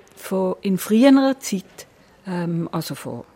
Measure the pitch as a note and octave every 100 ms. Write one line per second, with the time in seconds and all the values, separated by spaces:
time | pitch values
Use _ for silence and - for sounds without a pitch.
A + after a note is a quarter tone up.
0 | _ - - F#3+ F#3 - G3+ F#3 - A3
1 | C#4 C4+ C4+ C4 - F#3+ - - - _
2 | _ _ F#3+ F3 E3+ E3+ E3 E3+ - C#3
3 | B2+ A#2+ -